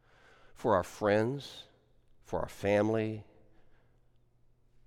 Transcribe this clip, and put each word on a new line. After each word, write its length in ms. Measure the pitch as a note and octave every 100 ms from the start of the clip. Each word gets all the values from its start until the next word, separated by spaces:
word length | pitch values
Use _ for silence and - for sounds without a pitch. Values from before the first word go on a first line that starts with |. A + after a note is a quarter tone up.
| _ _ - - - -
for 160 | B2+ G2
our 80 |
friends, 800 | F#2 - G#2+ G#2 A2+ C#3 - - - _ _ _ _ - -
for 140 | F2
our 80 | -
family, 760 | - G2 G#2 G#2+ A2 A2 A2 - - - - - - _ _ _ _ _ _ _ _ _ _